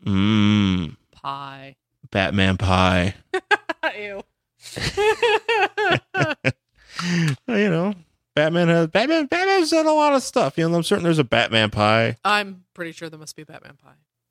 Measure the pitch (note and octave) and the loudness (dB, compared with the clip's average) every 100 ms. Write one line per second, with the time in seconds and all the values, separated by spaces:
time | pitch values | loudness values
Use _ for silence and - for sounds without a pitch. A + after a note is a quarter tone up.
0 | - G2 G#2 G#2+ G#2 G#2 G2 F#2 D#2 - | -2 0 2 2 2 2 0 -2 -6 -12
1 | _ _ C#3+ C#3 C#3 C3+ C3+ - _ _ | _ _ -14 -12 -14 -18 -20 -20 _ _
2 | - G2+ F#2 G2 F#2+ F#2 F#2+ F#2 F#2 F#2 | -6 -2 0 0 0 0 0 2 2 2
3 | F2+ - - F#4+ - G4+ - - D#4+ G#3 | -2 -6 -8 -8 -2 -4 -4 -8 -6 -8
4 | G#3 G3 - _ _ _ - - - - | -12 -14 -16 _ _ _ -14 -8 -6 0
5 | G#4+ G#4+ A#4 G#4+ - A4+ G4 - G4+ - | 0 2 2 0 0 0 0 -2 0 0
6 | _ F#4+ D#4 - C3 - _ _ _ - | _ -4 -4 -2 -4 -6 _ _ _ -10
7 | F3 F3 D#3+ C3+ - A3 G#3 E3 F#3+ F#3 | -4 0 0 -2 -2 0 0 0 -2 -4
8 | _ _ _ - D#3 E3+ E3+ E3+ E3 F#3+ | _ _ _ 0 2 2 4 2 2 0
9 | C4 E4 C#4 F4 F#4+ G4 D#4 D#4+ D#4 D#4 | 2 0 0 -2 2 2 2 2 2 2
10 | D4 C#4 - B3 C3+ E3+ E3 E3+ E3 G3+ | 2 2 0 0 0 0 0 0 0 0
11 | E3+ D#3 B2+ A#2 A2+ A2+ G#2+ G#2 G#2+ A2 | 2 0 2 2 2 2 2 2 2 4
12 | A2+ A#2 G3 G#3 G3+ F#3 _ - E3 D#3+ | 2 -2 -2 -2 -2 -12 _ -16 -14 -14
13 | E3 D#3 D3+ - D3+ D#3 - C#3+ C#3 C#3 | -18 -18 -20 -20 -20 -20 -20 -20 _ _
14 | _ _ _ | _ _ _